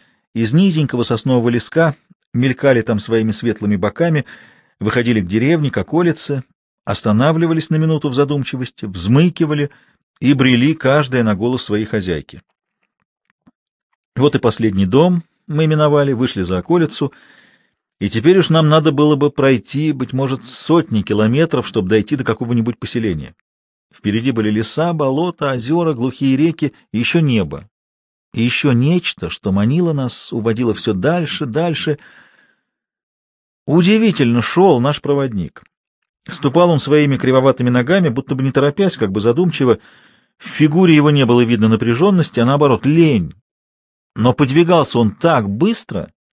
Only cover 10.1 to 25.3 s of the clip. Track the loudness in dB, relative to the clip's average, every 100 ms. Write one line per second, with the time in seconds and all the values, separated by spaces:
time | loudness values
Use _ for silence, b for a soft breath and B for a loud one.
10.1 | -4 0 2 2 2 2 0 0 0 0
11.1 | 0 0 0 -2 -4 -4 -4 -4 -4 -4
12.1 | -6 -8 -18 -20 _ _ _ _ _ _
13.1 | _ _ _ _ _ _ _ _ _ _
14.1 | -2 0 2 -2 0 -2 0 2 2 2
15.1 | 0 -4 _ -8 -2 0 2 2 2 2
16.1 | 0 -2 -2 -4 -4 0 0 0 -2 -6
17.1 | b b b b b b b _ -8 -4
18.1 | 0 2 4 4 2 4 2 2 2 2
19.1 | 2 0 0 2 2 -2 -6 -4 -4 -4
20.1 | -4 -4 -6 -10 -10 0 0 2 -2 -2
21.1 | 0 0 0 0 -2 -4 -4 0 0 0
22.1 | -4 -2 -4 -2 -2 -2 -4 -6 -4 -4
23.1 | -4 -8 -18 _ _ _ _ _ _ -2
24.1 | -2 0 -2 0 -2 -4 -4 -4 -2 -2
25.1 | -2 -4